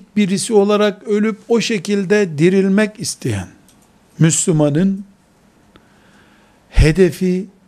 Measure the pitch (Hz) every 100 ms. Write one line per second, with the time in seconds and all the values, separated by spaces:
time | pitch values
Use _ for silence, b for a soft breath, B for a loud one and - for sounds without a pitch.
0 | - 208 190 196 - 208 202 208 208 202
1 | 233 208 220 208 - 233 - 214 196 202
2 | 180 208 190 147 175 196 190 196 214 -
3 | 160 - 131 98 87 - _ _ _ _
4 | _ - 160 - - 156 147 147 196 196
5 | - _ _ _ _ _ _ b b b
6 | b b b b b b _ - 151 165
7 | 175 - 185 185 - _